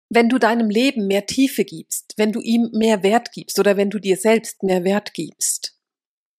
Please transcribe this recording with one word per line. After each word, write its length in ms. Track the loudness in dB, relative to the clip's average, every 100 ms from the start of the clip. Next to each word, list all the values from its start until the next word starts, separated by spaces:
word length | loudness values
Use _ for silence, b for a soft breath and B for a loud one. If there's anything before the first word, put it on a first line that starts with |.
| -2
Wenn 200 | 2 4
du 80 | 4
deinem 320 | 2 2 0
Leben 380 | 2 0 0 0
mehr 180 | -2 -2
Tiefe 400 | 0 0 0 -6
gibst, 480 | -6 -12 -12 -8 -2
wenn 140 | -2
du 100 | -2
ihm 280 | -2 0 0
mehr 280 | 0 2 2
Wert 300 | 2 0 -2
gibst 260 | -14 -6 0
oder 180 | 2 2
wenn 140 | 0
du 80 | -2
dir 180 | -2 0
selbst 460 | 2 2 0 -6
mehr 220 | -2 0
Wert 320 | 0 -2 -4 -10
gibst 640 | -10 -6 -6 -6 -10 -16 _ _ _ _ _